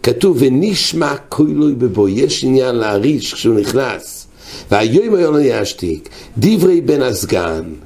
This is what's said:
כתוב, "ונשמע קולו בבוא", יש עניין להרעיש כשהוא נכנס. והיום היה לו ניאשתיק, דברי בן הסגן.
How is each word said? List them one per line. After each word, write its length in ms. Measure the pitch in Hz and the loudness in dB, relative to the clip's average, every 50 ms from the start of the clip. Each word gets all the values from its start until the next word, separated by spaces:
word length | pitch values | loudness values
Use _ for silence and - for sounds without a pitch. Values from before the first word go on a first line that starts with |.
| - | 0
כתוב, 340 | 120 117 - - 196 170 123 | 0 0 2 2 2 4 4
"ונשמע 760 | 131 135 127 135 180 214 196 - - - 160 165 165 147 143 139 - - | 2 2 4 2 0 0 0 -2 -4 -4 -2 -2 -2 -2 -4 -6 -10 -10
קולו 460 | - - 151 151 151 147 151 147 139 | 0 0 0 2 2 2 0 0 2
בבוא", 320 | 120 127 120 92 101 104 98 | 0 -2 -2 2 2 0 2
יש 340 | 95 113 143 147 - - - | 2 0 0 0 -2 -2 0
עניין 320 | 131 131 135 127 127 120 | 2 2 2 2 2 -2
להרעיש 580 | 120 110 107 104 101 104 139 151 127 98 - - | -2 -2 0 -2 0 0 0 0 -2 -4 -8 -10
כשהוא 220 | - - 117 113 | -2 0 0 2
נכנס. 720 | 104 101 98 104 127 135 123 104 - - - - - - - _ - - - - - - - | 2 0 0 -2 -2 -2 -2 -6 -10 -12 -16 -18 -18 -20 -20 _ -20 -20 -18 -18 -18 -4 0
והיום 440 | 104 104 110 113 120 180 220 226 208 | 0 2 2 4 2 2 2 4 2
היה 140 | 185 175 156 | 2 2 2
לו 80 | 151 | 2
ניאשתיק, 720 | 147 143 127 117 110 104 - - - - 87 80 76 - - - - - - - | 2 2 2 2 0 -2 -4 -6 -8 -6 -6 -6 -6 -8 -18 -20 -20 -20 -10 -4
דברי 440 | 110 110 190 226 196 160 185 180 170 | 0 2 2 4 4 2 2 2 2
בן 200 | 147 123 151 139 | 2 0 0 0
הסגן. 640 | 131 127 107 95 - - 113 92 87 85 82 80 80 80 78 76 80 | 0 -2 -2 -4 -4 -2 -2 -2 -2 -2 -4 -6 -8 -10 -14 -16 -18